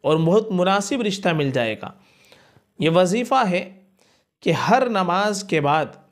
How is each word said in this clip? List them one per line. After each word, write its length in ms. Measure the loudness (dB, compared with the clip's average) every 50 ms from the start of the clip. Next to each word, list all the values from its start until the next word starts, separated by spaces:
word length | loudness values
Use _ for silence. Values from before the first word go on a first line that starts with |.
| 2
और 140 | 2 2 2
बहुत 300 | 2 4 2 2 2 0
मुनासिब 500 | -2 0 0 2 0 0 -2 -2 -4 -2
रिश्ता 320 | -2 -4 -4 -2 -2 -2 0
मिल 180 | 0 -2 0
जाएगा। 420 | 0 0 -2 -2 -4 -8 -12 -16 -18 _ _ _ _ _ _ _ -20 _ _ _ _ _ _ _ _ -2
ये 100 | -2 2
वजीफ़ा 540 | 4 4 2 2 0 -2 -2 0 0 0 2
है 160 | 0 -2 -2 -4 -8 -16 -20 _ _ _ _ _ _ _ _ _ _ _ _
कि 100 | -2 -2 0
हर 360 | 0 2 2 2 2 2 0
नमाज 540 | 0 -2 0 0 0 0 0 -2 -4 -4 -6
के 180 | -2 -2 0
बाद 420 | 2 2 0 0 0 -4 -10 -20 _ _